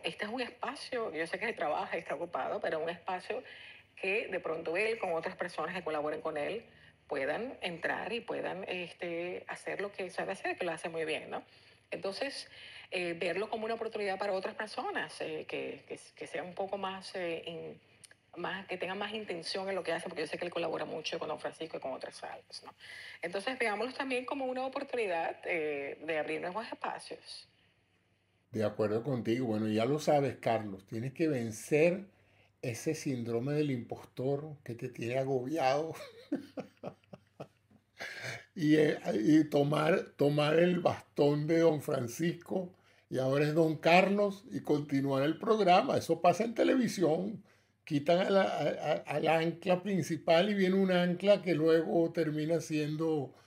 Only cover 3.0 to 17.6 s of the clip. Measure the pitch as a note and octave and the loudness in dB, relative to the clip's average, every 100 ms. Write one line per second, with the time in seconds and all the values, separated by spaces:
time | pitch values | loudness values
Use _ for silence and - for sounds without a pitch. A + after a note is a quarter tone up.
3 | - F#3 - A3 - - - - _ - | -6 -6 -6 -8 -10 -16 -20 -20 _ -6
4 | F#3+ G#3 C4+ F3+ E3+ D#3+ D#3 F3 A3 A3+ | -2 -2 -2 -4 -4 -4 -2 0 0 0
5 | F#3+ E3 F#3 F#3 F3+ - D#3+ F3+ D#3 D#3 | -2 -2 -4 -6 -6 -4 -6 -4 -4 -2
6 | D3 D3+ D#3+ D3+ C#3+ G#3+ - - - _ | -2 -4 -4 -4 -4 -6 -10 -20 -20 _
7 | - C#3 C3+ E3 B3 - F#3 E3 - C3 | -6 -2 -2 -2 -6 -6 -6 -4 -4 -4
8 | - A3+ - - - E3+ - F3+ E3+ - | -4 -6 -6 -6 -6 -6 -6 -6 -8 -8
9 | F3 E3+ F3 F#3 - - - - G3+ - | -6 -4 -4 -8 -10 -10 -8 -6 -6 -6
10 | F#3 - F3 G3 F4+ F4+ F3 D#3+ F3 E3 | -8 -6 -6 -4 -4 -2 -4 -4 -4 -4
11 | D#3 D3+ - - - - - _ _ F3 | -2 -4 -6 -10 -10 -20 -20 _ _ -6
12 | G3 F#3+ C#4 - - - - - - - | -6 -4 -6 -6 -14 -18 -18 -18 -8 -4
13 | F3 E3+ F3+ E3+ G#3+ A3+ A3 A3+ A3 G#3+ | -4 -2 -2 -2 -2 -4 -4 -4 -4 -4
14 | G3+ F#3+ G#3 F#3+ G#3+ - G#3+ - F#4+ E4 | -2 -2 0 -2 -2 -6 -6 -4 -4 -4
15 | D#3+ - D#3 D#3 - C#3+ C3+ - - - | -6 -8 -6 -6 -6 -6 -6 -10 -12 -14
16 | - - D3+ E3+ F3+ F3+ G3 G3+ F#3+ F#3+ | -14 -16 -10 -8 -8 -6 -4 -4 -4 -6
17 | - F#3+ F3 E3 - E3 | -8 -6 -4 -4 -6 -10